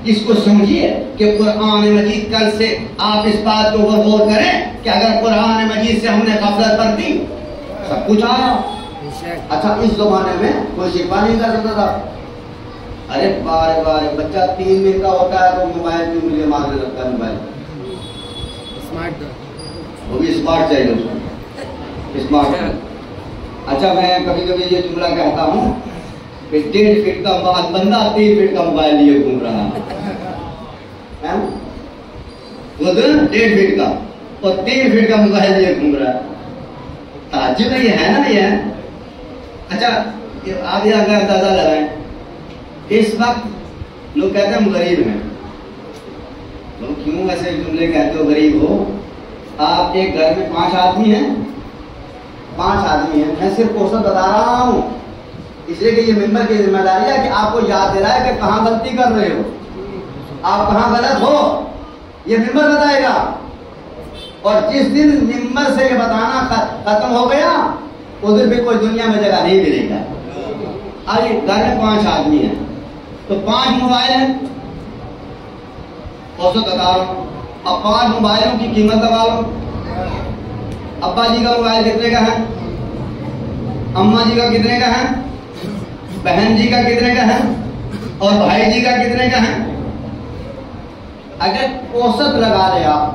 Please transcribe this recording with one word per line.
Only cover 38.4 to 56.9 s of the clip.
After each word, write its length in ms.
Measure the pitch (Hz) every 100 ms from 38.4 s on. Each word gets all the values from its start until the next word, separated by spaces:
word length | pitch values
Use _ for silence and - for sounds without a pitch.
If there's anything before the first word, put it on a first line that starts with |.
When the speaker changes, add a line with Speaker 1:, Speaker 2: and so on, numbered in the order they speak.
Speaker 1:
ہے۔ 220 | 226 208 - - - - - - - - - - -
اچھا، 320 | 202 240 226 - - - - 190
یہ 60 | 185 -
آپ 200 | 190 214
یہاں 180 | 214
کا 120 | 196 208
اندازہ 340 | 196 190 196
لگائیں۔ 360 | 190 160 156 151 - - - - - - - - - -
اس 180 | 220 214 -
وقت 280 | 208 - - - - - - - - 294
لوگ 140 | 190
کہتے 160 | 202 202
ہیں 80 |
ہم 180 | 226 202
غریب 340 | 175 175 170 -
ہیں۔ 100 | 104 - - - - - - - - - - - - - - - -
لوگ 120 | - 294
کیوں 260 | 294 339 370
ایسے 320 | 175 180 151 160
جملے 200 | 160 165
کہتے 320 | 156 147 156
ہو 60 |
غریب 380 | 147 151 151 -
ہو؟ 360 | - - - - - - - - - -
آپ 320 | 151 170 180
ایک 220 | 185 190
گھر 180 | 156 156 190
میں 120 | 175 165
پانچ 180 | -
آدمی 400 | 185 185 202 220
ہیں، 200 | 208 285 - - - - - - - - - - - - -
پانچ 280 | 185 202 -
آدمی 340 | 151 156 151
ہیں، 120 | 151 -
میں 100 | 196 202
صرف 220 | 208 214
اوسط 160 | 196
بتا 260 | 220 202 190
رہا 400 | 185 214 220 247
ہوں، 200 | 247 - - - - - - - - - 165
اس 160 | 170
لیے 100 | 226
کہ 80 | 220
یہ 120 | 226
ممبر 340 | 202 208 208 208
کی 80 |
ذمہ 240 | 208 190 190
داری 260 | 190